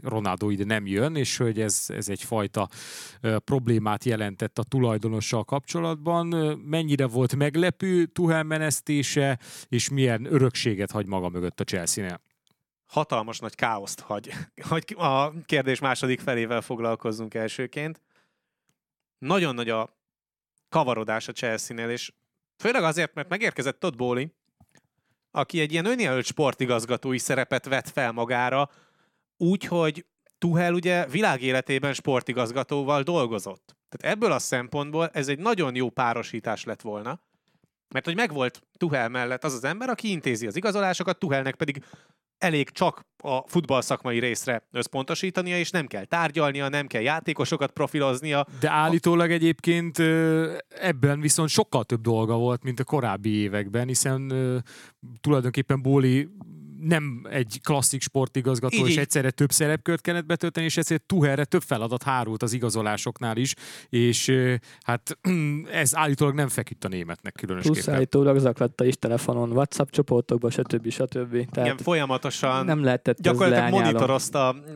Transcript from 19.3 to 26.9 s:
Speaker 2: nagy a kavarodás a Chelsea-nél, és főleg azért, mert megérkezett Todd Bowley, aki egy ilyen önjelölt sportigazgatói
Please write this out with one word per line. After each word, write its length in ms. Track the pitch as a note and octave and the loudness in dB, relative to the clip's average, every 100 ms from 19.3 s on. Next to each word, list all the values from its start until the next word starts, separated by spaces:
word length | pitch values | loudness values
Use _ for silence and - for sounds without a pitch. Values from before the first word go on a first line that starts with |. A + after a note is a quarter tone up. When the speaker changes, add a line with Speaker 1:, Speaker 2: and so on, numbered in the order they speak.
| F#3+ E3 A#2+ | 0 0 -2
Speaker 2:
nagy 140 | A#2 | -2
a 280 | A2 A2+ _ _ _ _ _ _ _ _ | -4 -4 _ _ _ _ _ _ _ _
kavarodás 580 | E3 C3 A2 A2 A2 - | 0 0 0 -2 -4 -6
a 40 | |
Chelsea-nél, 580 | A#2 B2 A2 - A#2 A#2 | -6 -4 -4 -6 -8 -6
és 240 | A#2+ - - _ _ _ - | -6 -10 -16 _ _ _ -6
főleg 260 | G#3+ B3 | -2 2
azért, 300 | E3 D#3 D#3+ | 2 0 -2
mert 160 | - C#3+ | -4 -6
megérkezett 500 | F#3+ A3 - C3 - | -2 -2 -2 -4 -2
Todd 180 | F#3 B2 | -4 -2
Bowley, 280 | B2 B2 D3+ - _ _ _ _ _ _ _ _ _ | -2 -2 -4 -10 _ _ _ _ _ _ _ _ _
aki 280 | - C#3 E3+ | -4 -2 0
egy 120 | D3+ | 0
ilyen 140 | E3 F3 | 0 0
önjelölt 400 | B3 F#3 C3 A#2 | 0 0 0 -2
sportigazgatói 920 | - C#3+ - B2+ A#2+ A2+ | 0 0 0 0 0 0